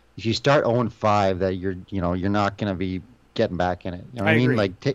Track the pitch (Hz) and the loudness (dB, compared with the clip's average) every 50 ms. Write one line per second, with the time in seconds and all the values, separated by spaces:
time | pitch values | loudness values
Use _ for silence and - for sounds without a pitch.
0 | _ _ - - - 113 104 - - 143 143 151 - 117 117 123 117 95 - - | _ _ -12 -6 -4 -2 -2 0 2 4 4 4 4 2 2 0 0 -2 -4 -2
1 | 110 107 104 104 98 95 95 87 95 92 95 90 90 98 92 92 90 - 101 95 | 2 2 4 4 4 2 2 0 0 -2 -2 -2 -4 -6 -6 -8 -8 -8 -4 -2
2 | 87 87 90 92 87 101 101 104 101 101 101 - 107 101 92 90 95 92 92 90 | 0 0 0 0 0 0 0 2 0 0 -2 -2 -4 -4 -4 -4 -4 -4 -4 -6
3 | - - - _ _ _ - - 110 92 87 82 90 90 90 - - 92 87 90 | -8 -12 -20 _ _ _ -2 -2 -2 0 0 0 0 0 -2 -4 -6 -10 -10 -10
4 | - - 123 113 98 104 110 120 127 123 127 110 101 95 98 - - 135 | -12 -12 -6 -2 0 2 2 4 4 2 2 2 0 -2 -2 -4 -4 -4